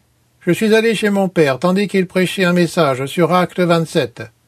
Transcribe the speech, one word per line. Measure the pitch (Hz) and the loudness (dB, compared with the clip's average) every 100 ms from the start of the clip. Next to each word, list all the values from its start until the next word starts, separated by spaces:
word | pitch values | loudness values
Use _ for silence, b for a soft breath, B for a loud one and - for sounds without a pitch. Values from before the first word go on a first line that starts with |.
| _ _ _ _ | _ _ _ _
je | - | -4
suis | 170 220 220 | 0 2 2
allé | 226 | 2
chez | 202 214 | 0 0
mon | 202 190 | 0 0
père | 180 147 131 | 2 0 0
tandis | 180 185 202 | 0 0 0
qu'il | 196 180 | -2 -2
prêchait | 185 180 - | -2 -2 0
un | 180 | 0
message | 180 170 - 151 127 135 | 2 0 2 0 0 -4
sur | - 160 | -2 0
Acte | 180 175 - | 2 0 -2
vingt-sept. | 175 170 160 170 120 - 110 _ | 0 0 0 -2 -2 -6 -18 _